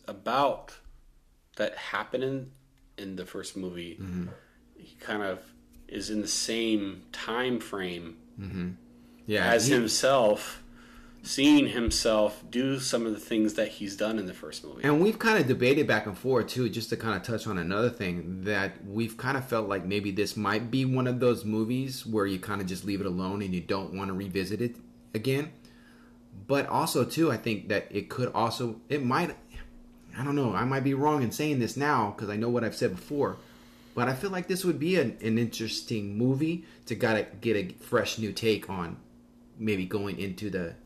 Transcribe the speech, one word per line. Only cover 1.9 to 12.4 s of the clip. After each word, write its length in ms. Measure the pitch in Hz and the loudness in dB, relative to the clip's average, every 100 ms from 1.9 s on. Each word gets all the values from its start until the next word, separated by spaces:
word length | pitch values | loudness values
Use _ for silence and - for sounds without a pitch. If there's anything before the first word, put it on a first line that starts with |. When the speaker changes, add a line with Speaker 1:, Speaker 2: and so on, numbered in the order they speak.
| 101 - 127 | -6 -4 -2
Speaker 1:
in, 280 | 131 135 131 - _ _ _ - | -2 -4 -8 -16 _ _ _ -12
in 200 | 98 92 | -10 -8
the 80 | 90 | -10
first 300 | 98 - 98 | -10 -10 -8
movie. 420 | 92 87 85 80 | -8 -8 -10 -10
Speaker 2:
Mm-hmm. 260 | 92 90 87 - - _ _ - | -6 -6 -6 -10 -20 _ _ -20
Speaker 1:
He 180 | - - | -20 -14
kind 260 | - 104 | -6 -4
of 180 | 98 92 - - - - - | -4 -6 -10 -20 -20 -20 -12
is 220 | 104 98 | -8 -4
in 100 | 107 | -2
the 80 | 104 | -2
same 760 | - - 113 113 107 98 90 - | -2 -2 0 2 2 0 -8 -12
time 480 | - - 117 127 117 | -10 -4 -2 0 -2
frame 560 | - 101 92 87 82 82 - - | -4 -6 -6 -6 -10 -16 -18 -12
Speaker 2:
Mm-hmm. 280 | 95 92 90 90 - - - - - | -8 -6 -6 -8 -14 -20 -20 -14 -2
Yeah, 180 | 104 110 | 2 4
Speaker 1:
as 160 | 117 123 | 4 6
Speaker 2:
he 80 | |
Speaker 1:
himself, 880 | 127 113 - 131 135 107 101 - - - - - - - - | 4 4 2 4 6 6 4 0 -12 -18 -20 -20 -20 -20 -16
seeing 420 | - 139 143 147 131 | -6 4 8 8 6
himself 760 | 117 117 - 117 107 107 - | 2 0 2 4 6 4 2